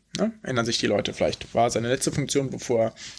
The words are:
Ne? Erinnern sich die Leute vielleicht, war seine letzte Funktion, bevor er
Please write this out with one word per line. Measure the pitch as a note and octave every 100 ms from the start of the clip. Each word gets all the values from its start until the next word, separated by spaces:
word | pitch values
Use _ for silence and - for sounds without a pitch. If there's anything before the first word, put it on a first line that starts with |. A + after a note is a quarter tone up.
| _ -
Ne? | A3 A3+
Erinnern | - B2+
sich | A#2 A2+
die | A#2
Leute | G#2 -
vielleicht, | - E2+ - -
war | A#2 A#2+
seine | A2 A#2
letzte | C3+ -
Funktion, | C#3+ C3+ C#3 C3+
bevor | C3 - A#2
er | A2+ - -